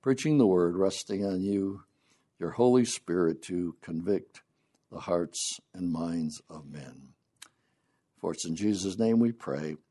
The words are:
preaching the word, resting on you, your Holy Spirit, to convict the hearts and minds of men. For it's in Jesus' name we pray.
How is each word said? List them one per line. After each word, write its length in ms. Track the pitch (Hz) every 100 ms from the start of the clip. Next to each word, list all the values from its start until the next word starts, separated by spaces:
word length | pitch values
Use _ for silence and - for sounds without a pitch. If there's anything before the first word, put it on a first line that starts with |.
preaching 360 | 135 131 156 151
the 100 | 110
word, 300 | 90 87 87
resting 480 | 95 92 - 98 98
on 160 | 95
you, 420 | 95 101 98 101 - _ _ _ _ _
your 120 | 85
Holy 340 | - 123 123 117
Spirit, 560 | - - 87 82 82
to 320 | - 90 87 82
convict 600 | - 82 87 95 - - _ _ _ _ _
the 80 | 85
hearts 600 | 87 87 85 - - - _
and 180 | 90 90
minds 500 | 80 82 85 80 76 _
of 220 | 80 69
men. 380 | 71 65 64 67 _ _ _ - _ _ _ _ _ _ _
For 100 | 90
it's 160 | 80 -
in 80 | 82
Jesus' 420 | 104 101 95 98
name 220 | 113 113
we 140 | 117
pray. 420 | 117 - 69 78 78 _